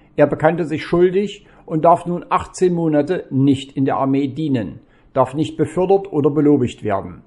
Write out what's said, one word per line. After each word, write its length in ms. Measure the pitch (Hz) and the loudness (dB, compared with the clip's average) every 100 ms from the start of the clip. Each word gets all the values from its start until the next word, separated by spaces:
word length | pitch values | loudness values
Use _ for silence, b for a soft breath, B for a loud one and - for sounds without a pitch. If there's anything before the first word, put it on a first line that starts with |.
| b - | b 0
Er 100 | 143 | 0
bekannte 380 | 143 156 170 | 2 2 2
sich 180 | 160 151 | -2 -6
schuldig 640 | - 170 180 185 202 - b b - | -2 2 2 2 -2 -6 b b -8
und 180 | 160 | 0
darf 220 | 170 170 - | 4 2 0
nun 180 | 175 - | -8 -4
achtzehn 420 | 180 - - 180 | -4 -4 -2 0
Monate 540 | 170 165 147 143 175 - | 0 0 0 0 -4 -4
nicht 480 | 135 139 135 - - | 0 2 0 -4 -4
in 80 | |
der 140 | 135 98 | -2 0
Armee 300 | 135 135 139 | 0 0 -2
dienen, 520 | 135 156 127 95 - b b b | -4 -2 -2 -4 -12 b b b
darf 220 | 131 127 | -2 0
nicht 240 | 147 151 - | -2 -4 -2
befördert 520 | - - 185 196 196 | -4 0 2 2 0
oder 200 | 151 143 | 0 0
belobigt 520 | 147 147 143 117 - | 2 4 4 0 -4
werden. 380 | 107 98 87 90 | -4 -4 -6 -16